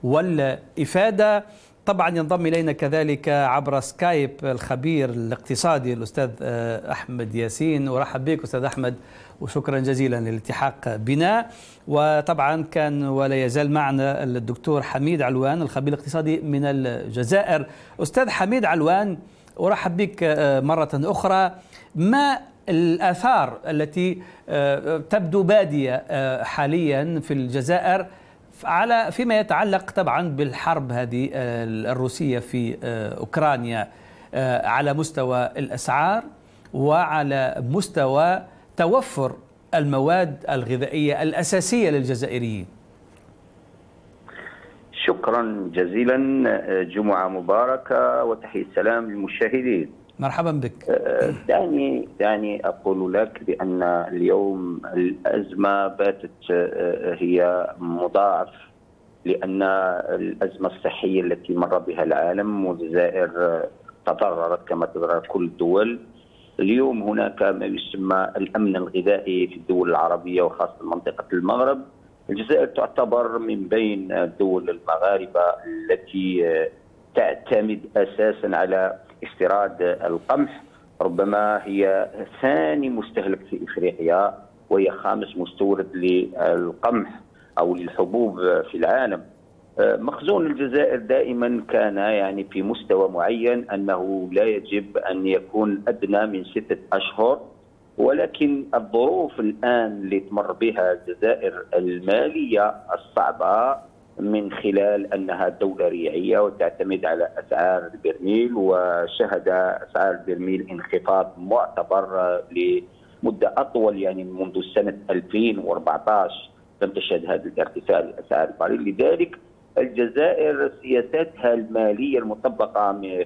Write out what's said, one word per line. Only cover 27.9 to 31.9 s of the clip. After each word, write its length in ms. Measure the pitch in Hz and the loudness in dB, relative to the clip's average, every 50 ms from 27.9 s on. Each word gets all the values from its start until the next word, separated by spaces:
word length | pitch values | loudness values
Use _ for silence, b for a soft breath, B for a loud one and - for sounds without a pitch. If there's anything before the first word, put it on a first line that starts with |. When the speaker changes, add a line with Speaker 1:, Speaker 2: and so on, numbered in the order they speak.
| 185 196 - B B B B B B B B - - - - | 2 0 0 B B B B B B B B -20 -18 -10 -4
Speaker 1:
على 440 | 139 165 175 214 233 240 226 220 - - | -2 0 2 2 4 2 2 2 0 -2
فيما 280 | - 254 240 220 214 | -2 0 2 2 2
يتعلق 500 | 208 214 165 160 214 208 190 185 190 - | 2 2 2 0 2 2 0 0 -2 -2
طبعا 380 | - 202 180 139 120 156 180 165 | -4 -2 0 0 0 0 0 -2
بالحرب 640 | 139 135 147 131 123 - - 165 165 156 135 123 120 | -2 -2 -2 -2 -4 -4 -2 0 0 0 -2 -4 -2
هذه، 380 | 123 127 120 120 123 131 139 - | -4 -2 -2 -2 -2 -2 -2 -2
آه، 300 | 131 127 120 120 117 117 | -4 -4 -4 -4 -4 -4
الروسية 760 | 113 110 110 110 117 | -4 -4 -4 -2 -2